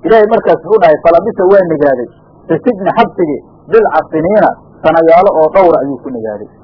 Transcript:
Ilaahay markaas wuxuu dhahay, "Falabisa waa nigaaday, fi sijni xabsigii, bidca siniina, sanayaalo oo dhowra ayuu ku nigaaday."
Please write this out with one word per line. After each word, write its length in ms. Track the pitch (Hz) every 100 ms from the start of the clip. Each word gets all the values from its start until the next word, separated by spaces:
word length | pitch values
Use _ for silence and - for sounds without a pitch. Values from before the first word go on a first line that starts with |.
Ilaahay 260 | 160 220 208
markaas 300 | 226 196 170
wuxuu 220 | 165 220
dhahay, 180 | 233 -
"Falabisa 460 | 170 170 202 -
waa 200 | 185 202
nigaaday, 440 | 180 156 143 131 120 _ _ _
fi 100 | - 220
sijni 340 | 262 214 185
xabsigii, 500 | 160 233 - 170 127 - _
bidca 380 | - 202 202 156
siniina, 460 | 151 160 165 214 156 - - -
sanayaalo 540 | 160 160 165 165 196
oo 160 | 160 156
dhowra 300 | 180 180 156
ayuu 200 | 139 131
ku 100 | 139
nigaaday." 380 | 123 110 107 - _